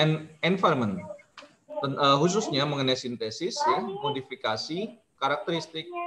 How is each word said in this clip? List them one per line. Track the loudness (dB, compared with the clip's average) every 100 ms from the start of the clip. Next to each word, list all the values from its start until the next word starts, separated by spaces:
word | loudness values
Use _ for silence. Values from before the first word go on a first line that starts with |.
and | 2 2 -4 -2
environment, | 0 4 4 4 0 -2 -8 -14 _ -20 -20 _ _ -4
Ten-, | -4 2
eh, | 6 6
khususnya | 6 2 0 0
mengenai | 0 0 0 0
sintesis, | -2 -6 -6 -4 -6 -2
ya, | 0 0
modifikasi, | -2 -4 -2 -4 -6 -6 -4 -4 -4 -4 -6 -10 _ _
karakteristik | -2 -2 -2 -4 -4 -10 -8 -8